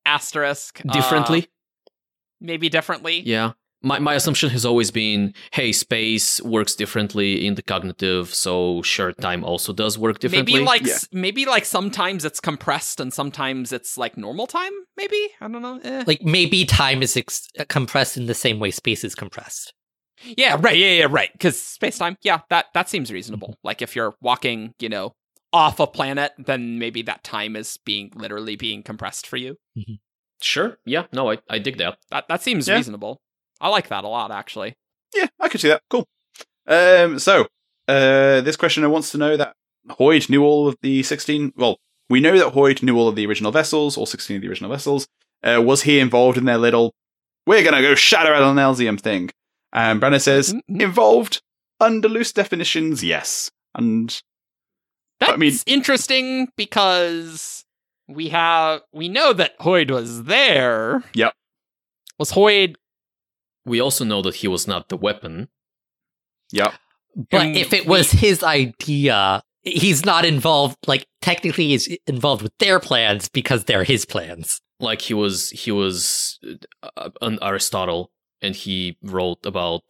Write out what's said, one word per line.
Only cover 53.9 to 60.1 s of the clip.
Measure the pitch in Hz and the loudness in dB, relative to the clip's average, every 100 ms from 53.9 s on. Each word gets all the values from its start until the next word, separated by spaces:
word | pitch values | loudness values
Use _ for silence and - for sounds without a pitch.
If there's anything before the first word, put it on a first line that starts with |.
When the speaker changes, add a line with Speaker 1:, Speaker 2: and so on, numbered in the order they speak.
| 113 113 - - _ _ _ _ _ _ _ _ - | 0 -2 -8 -14 _ _ _ _ _ _ _ _ -4
Speaker 1:
That's | 214 | 0
Speaker 3:
I | - | 2
mean | 156 - | 2 2
Speaker 1:
interesting | - 277 262 262 - 262 254 262 254 - | 0 0 2 0 0 -2 -2 -4 -4 -6
because | 208 220 196 180 175 165 165 160 - - - _ _ _ - | -4 0 2 2 0 -4 -8 -12 -14 -16 -20 _ _ _ -18
we | 143 160 | -10 -4
have, | 170 165 165 160 156 _ | 0 2 2 2 -2 _
we | 151 170 | -12 -6
know | 220 302 | 0 2
that | 190 156 - | 2 0 -2
Hoyd | 160 180 143 | 2 2 2
was | 127 117 | 0 -4